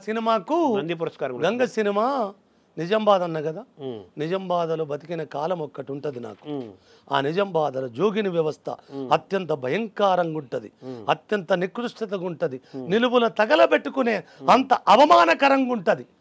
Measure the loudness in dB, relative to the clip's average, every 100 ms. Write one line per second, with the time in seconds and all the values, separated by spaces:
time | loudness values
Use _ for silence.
0 | -4 -4 0 0 0 0 2 0 -2 -4
1 | -6 -4 -6 -2 -2 0 -2 0 -2 0
2 | 0 -2 -4 -8 _ _ _ -10 -2 2
3 | 4 4 2 -4 -4 -8 -14 -12 -10 -10
4 | -12 -8 -4 -4 -2 -2 -2 -4 -4 -8
5 | -8 -10 -8 -6 -4 -4 -6 -10 -10 -8
6 | -8 -8 -12 -14 -10 -10 -10 -16 _ _
7 | -4 -2 0 -2 -2 0 -2 -2 -6 -2
8 | 0 0 0 0 -2 -4 -10 -12 -12 -10
9 | 2 2 2 -4 -2 -4 -2 -4 -4 0
10 | 2 2 0 -4 -8 -10 -10 -16 -14 -8
11 | -2 -2 -2 -6 -2 -2 -2 -6 -8 -8
12 | -8 -6 -8 -6 -6 -6 -12 -12 -2 0
13 | 2 2 2 0 2 4 4 4 0 -2
14 | -2 -2 -6 -4 4 4 4 0 6 6
15 | 8 8 6 4 4 4 2 0 0 0
16 | -4 _